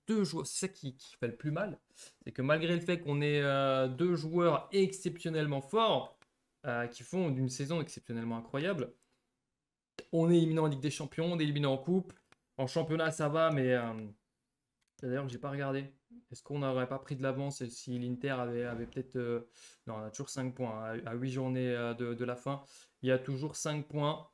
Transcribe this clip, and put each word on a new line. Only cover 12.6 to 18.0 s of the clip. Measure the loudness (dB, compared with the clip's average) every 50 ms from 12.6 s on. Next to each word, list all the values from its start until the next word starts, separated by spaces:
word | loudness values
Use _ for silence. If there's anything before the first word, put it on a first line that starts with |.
| -4
championnat, | -2 0 0 0 0 0 0 2 0
ça | 0 0 0 0
va, | 4 4 4 4
mais, | 4 4 4 4 4
euh, | 4 2 0 -4 -6 -8 -10 -12 -16 _ _ _ _ _ _ _ _ _ _ _ _ _ _ _ -8 -4
d'ailleurs, | -2 -2 -2 -2 -4
j'ai | -6 -6
pas | -6 -6
regardé. | -4 -2 -2 -2 -2 -2 -4 -6 -10 _ _ _ -20 -20 -20 _ -18
Est-ce | -16 -10
qu'on | -6 -4 -2
n'aurait | 0 0 2 2 0 0
pas | -2 -6
pris | -6 -6 -4
de | -2 0
l'avance | 0 0 0 -2 -4 -4 -4
et | -6 -8
si | -8 -8 -8 -6 -4
l'Inter | -2